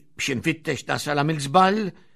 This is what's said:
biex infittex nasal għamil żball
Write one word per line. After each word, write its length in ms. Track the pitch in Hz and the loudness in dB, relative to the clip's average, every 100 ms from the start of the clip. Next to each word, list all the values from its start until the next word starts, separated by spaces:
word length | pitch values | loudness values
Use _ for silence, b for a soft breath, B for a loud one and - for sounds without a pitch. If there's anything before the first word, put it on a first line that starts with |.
| - - | -16 -8
biex 160 | - | -4
infittex 500 | 123 160 160 160 127 | -2 -2 -4 -6 -6
nasal 380 | - 139 151 143 | -4 -4 -2 0
għamil 180 | 151 156 139 | 0 -2 2
żball 340 | 180 190 214 185 b b | 4 4 4 -4 b b